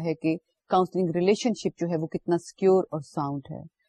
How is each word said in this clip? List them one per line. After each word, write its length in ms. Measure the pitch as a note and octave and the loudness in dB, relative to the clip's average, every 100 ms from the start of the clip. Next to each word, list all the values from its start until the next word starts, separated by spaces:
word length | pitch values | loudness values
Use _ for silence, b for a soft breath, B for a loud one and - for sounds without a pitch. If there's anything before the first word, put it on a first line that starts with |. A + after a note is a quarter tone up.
ہے 100 | E3 D#3 | 0 -2
کہ 140 | D#3+ D#3+ _ _ - | -2 -2 _ _ 0
کاؤنسلنگ 400 | F#3 F#3 F3 F3+ E3+ | 2 2 0 0 0
ریلیشن 380 | F#3 G#3+ B3 G3+ | 2 2 0 -2
شپ 200 | F#3+ - | -4 -4
جو 60 | E3+ | -2
ہے 80 | E3 | -2
وہ 60 | D#3+ | -4
کتنا 240 | - - E3+ | -6 -2 -2
سیکیور 460 | - - F#3+ F#3 - | -2 0 4 4 2
اور 100 | D#3 C#3 | -6 -8
ساؤنڈ 420 | - C#3+ C#3+ C3+ | -6 -4 -6 -8
ہے۔ 100 | - E3 _ | -14 -16 _